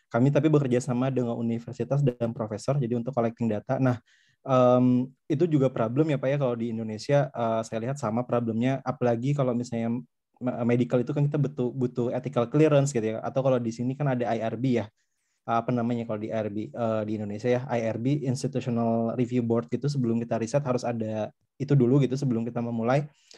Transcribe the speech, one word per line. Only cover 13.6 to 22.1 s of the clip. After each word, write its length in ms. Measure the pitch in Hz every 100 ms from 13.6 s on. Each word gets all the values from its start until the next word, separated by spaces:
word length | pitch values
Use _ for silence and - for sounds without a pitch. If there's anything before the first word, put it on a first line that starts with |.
| 117
sini 240 | 113 123 135
kan 160 | 143
ada 160 | 127 113
I 160 | 113 113
R 100 | 113
B 160 | 131 117
ya, 80 | 104 _ _ _ _ _ -
apa 240 | 117 117
namanya 400 | 123 117 120 117
kalau 120 | 107
di 80 | 107
I 80 | 113
R 120 | 107
B, 40 | 104 107
eh, 320 | - 117 110 107
di 60 | 107
Indonesia 320 | 104 107 123
ya, 120 | 123 131
I 160 | 120 113
R 80 | 110
B, 280 | 123 147 135
Institutional 880 | 120 127 127 123 117 117 113 113 113
Review 240 | 117 123
Board 320 | 117 117 117
gitu, 160 | 117 139
sebelum 320 | 139 120 113
kita 160 | 117 113
riset 240 | 113 143
harus 240 | 139 123 117
ada 480 | 117 110 110 107 - _ -
itu 160 | 143
dulu 240 | 143 120 143
gitu, 80 | 127